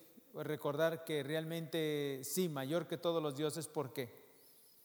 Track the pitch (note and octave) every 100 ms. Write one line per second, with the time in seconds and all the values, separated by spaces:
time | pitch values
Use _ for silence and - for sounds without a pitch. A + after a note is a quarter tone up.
0 | - - - D#3 D3 D3 D3 C#3+ E3 D#3+
1 | - D3+ C3+ D#3+ D#3+ E3 D#3+ E3 D#3 D3
2 | C#3 C3+ C3+ F#3 F3+ C#3+ C3+ E3+ E3 E3
3 | F3 E3 D3+ C3+ D3+ D#3+ - D#3 B2+ -
4 | A#2+ - - - - - - -